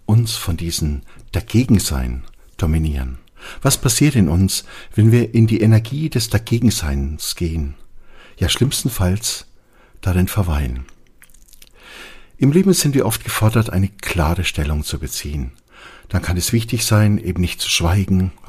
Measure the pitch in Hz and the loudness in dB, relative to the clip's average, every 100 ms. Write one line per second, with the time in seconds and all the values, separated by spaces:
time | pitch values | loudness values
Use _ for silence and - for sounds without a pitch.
0 | - 113 113 - - 82 82 - 78 71 | 0 2 2 -4 -4 -4 -4 -4 -4 -4
1 | - - - - - 110 135 98 - 67 | -8 -20 -8 -6 0 0 4 2 2 -2
2 | 62 60 - - - - 78 80 78 71 | -4 -6 -12 -18 -20 -4 0 0 0 -4
3 | 62 60 - - - - - - 131 - | -6 -10 -18 -20 -18 -4 -2 0 0 2
4 | 147 127 80 87 95 - - - - - | 2 4 2 4 2 0 -8 -16 -4 2
5 | 113 120 113 120 110 113 107 110 117 139 | 6 6 4 4 4 4 4 4 2 -4
6 | 156 120 - - - 117 117 - 78 69 | -2 -2 -2 -2 0 0 2 0 -2 -2
7 | 69 73 - - 85 80 71 - - - | -4 -6 -8 -6 -4 -4 -6 -8 -18 -20
8 | - - - - - - 143 - 131 - | -20 -20 -20 -4 -2 0 0 0 -4 -2
9 | 92 95 - - - - _ _ _ - | -2 -2 -4 -8 -12 -20 _ _ _ -8
10 | 92 90 92 - 87 73 67 62 64 - | -2 0 0 0 -2 -2 -2 -6 -10 -18
11 | _ _ - - - - - _ - - | _ _ -20 -20 -20 -20 -20 _ -20 -20
12 | - - - - 131 165 190 175 147 135 | -20 -20 -20 0 2 4 4 4 2 2
13 | 98 - - - 110 120 110 90 95 - | 0 -4 -6 0 2 2 0 0 -2 -4
14 | - 85 78 85 80 - 73 76 - 76 | -6 0 0 0 -2 -2 -2 -2 -4 -6
15 | 71 - 71 73 62 - _ - - - | -8 -8 -8 -8 -8 -12 _ -20 -20 -20
16 | - 90 87 87 - 117 110 117 - 107 | -6 -4 -2 -2 0 -2 0 -4 2 4
17 | 107 104 - 85 87 - - - 85 98 | 4 2 -2 -2 -2 -2 -4 0 2 2
18 | 95 92 92 - | 2 2 0 -4